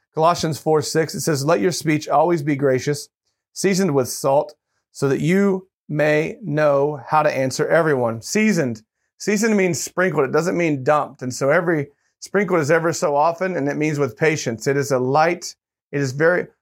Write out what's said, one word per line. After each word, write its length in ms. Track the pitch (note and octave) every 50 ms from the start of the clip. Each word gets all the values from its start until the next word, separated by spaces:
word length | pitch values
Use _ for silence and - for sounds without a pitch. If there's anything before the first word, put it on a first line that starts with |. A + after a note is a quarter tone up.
| _ _ _
Colossians 460 | D3+ D#3+ E3+ F3 - - D#3+ D3 -
four 220 | - D#3+ D#3 D3+
six, 340 | C#3 - - D#3+ D#3+ D3+ -
it 60 | -
says, 240 | - E3 D#3 C3 C3+
"Let 160 | D3+ G#3 D4
your 100 | G3 F#3
speech 380 | E3 - - D#3+ D3+ D3 - -
always 340 | D3 C#3+ D#3+ F3 F3 E3 C#3
be 140 | D3+ D3 C3+
gracious, 500 | C#3+ C3+ C3 B2+ - D3 D3 C#3+ - - _ _ _ _ _ _ _ _ _
seasoned 420 | - E3+ F#3+ G3 F3 G3 F3 C#3+
with 140 | C#3 B2 A#2+
salt, 440 | - - - C3+ C#3 D3 - - - _ _ _ _ _ _ _
so 160 | _ - D3 C#3
that 140 | C3+ -
you 480 | C#3+ D#3 F3+ G3 G3+ G3+ F#3+ F#3+ - _ _ _ _ -
may 520 | D3+ D3+ D3 D#3 D3+ D3+ D#3 D#3+ - - A3+
know 580 | E3 D3 D3+ D3+ D3 C#3 C#3 C#3 D3 D3+ C3+ A#2+ -
how 160 | D#3 D#3 D3+
to 100 | D3+ B2
answer 320 | B2+ C3 C3 - - D3+ -
everyone." 520 | D#3+ D#3+ E3 D#3 C#3+ B2+ A#2+ A2+ A2+ A#2
Seasoned. 640 | - - - G#3 A3 A3 G3 E3+ C#3+ B2 A2+ - - _ _ _ _ _ _ _
Seasoned 360 | - G3 G#3+ G3+ A3+ A3+ G#3+
means 260 | G3+ F#3+ F3+ D#3+ -
sprinkled. 440 | - - - F3 F3+ F#3 D3 D3 -
It 80 | B2+ -
doesn't 240 | D3+ E3 F3+ F#3 F3
mean 260 | E3+ E3 D3 C3+ B2+
dumped. 380 | C3 D3+ D3 C3+ - - -
And 120 | B2+ B2+ A#2
so 160 | - C#3 C3+
every 380 | D3+ F3+ F3 E3 E3+ D3+ C#3 C#3+ _ _ _ _ _ _
sprinkled 400 | - - - G3 G#3 F3 F#3 E3
is 100 | D3 C3+
ever 220 | E3+ E3 D#3+ E3+
so 240 | D#3+ - F#3 D#3 C#3+
often, 400 | C#3+ D3+ E3+ E3 - F#3 F#3+ -
and 140 | D3 C3+ C#3+
it 80 | C#3+ D3
means 200 | D3+ D3+ D3+ C#3+
with 200 | C#3+ C3 - -
patience. 500 | D#3+ D#3 D#3+ D3 - C3 A#2 G#2 - C#3+
It 80 | C#3
is 160 | C#3+ C#3 -
a 80 | C#3 B2
light. 560 | B2+ B2+ C#3 D3+ D#3 E3+ F3 F3 - - - _ _ _ _ _ _ _ -
It 80 | C#3+
is 100 | C#3+ C3
very, 360 | B2+ C#3 D#3+ E3+ F3+ F3 - - _ _